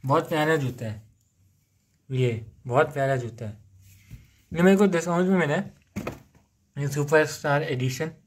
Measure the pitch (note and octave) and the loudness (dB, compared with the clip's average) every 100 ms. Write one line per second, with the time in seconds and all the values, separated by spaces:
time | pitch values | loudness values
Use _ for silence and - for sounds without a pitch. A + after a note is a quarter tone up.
0 | C3 D3+ D#3+ D#3+ D#3 D#3+ C3 - A2+ G#2+ | 2 0 0 -2 2 0 0 -6 -10 -10
1 | - _ _ _ _ _ _ _ _ _ | -16 _ _ _ _ _ _ _ _ _
2 | _ C3 B2 A2 - - - B2 D3+ C#3+ | _ 0 0 -2 -8 -16 -2 2 2 0
3 | C3+ C3+ A#2 - A2 - - _ - - | -2 -2 -4 -10 -12 -12 -20 _ -20 -20
4 | _ - - _ _ D#3+ F3+ G3 G3+ E3+ | _ -20 -20 _ _ 2 4 6 4 2
5 | E3+ E3+ F#3 F#3+ D3+ D#3+ G3+ - _ - | 0 0 2 2 2 0 -4 -14 _ -10
6 | - - _ _ _ _ _ - C#3+ C#3+ | -10 -12 _ _ _ _ _ -8 -6 -4
7 | C#3+ D#3 D3+ - D3+ C#3+ C#3+ C3 B2+ B2+ | 2 4 2 -2 0 0 0 -2 -2 -4
8 | D#3+ - | -8 -10